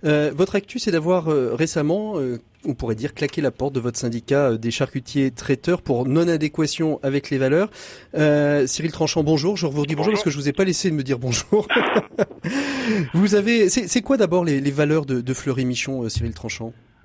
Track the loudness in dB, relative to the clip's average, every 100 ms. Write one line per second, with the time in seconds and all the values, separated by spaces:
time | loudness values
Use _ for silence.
0 | 2 2 2 0 0 0 -4 -6 0 0
1 | 2 0 2 0 0 0 0 0 0 0
2 | -2 -4 -4 -6 -10 _ -6 -4 -2 -2
3 | -4 -4 -4 -2 -2 -2 -4 -2 -4 -4
4 | -4 -4 0 2 2 2 -2 -2 -2 -4
5 | -4 0 0 -2 -2 -2 0 -2 0 0
6 | 2 2 2 2 -2 0 -2 0 -2 -2
7 | -2 -2 -2 0 2 2 0 -4 -18 -20
8 | -10 0 2 4 4 2 2 0 -4 -2
9 | -2 0 2 2 2 -2 -2 -2 -2 0
10 | 0 2 0 -2 -4 0 0 2 0 -2
11 | -2 -2 0 -2 2 0 2 0 2 0
12 | -2 -2 -2 -2 -4 -4 -2 -4 0 0
13 | 0 2 4 4 4 4 4 2 0 -2
14 | 0 2 4 2 2 0 0 2 2 2
15 | 0 -2 -2 -4 -2 0 0 -2 -4 -4
16 | -4 -2 -4 -6 -10 -8 -10 -14 _ _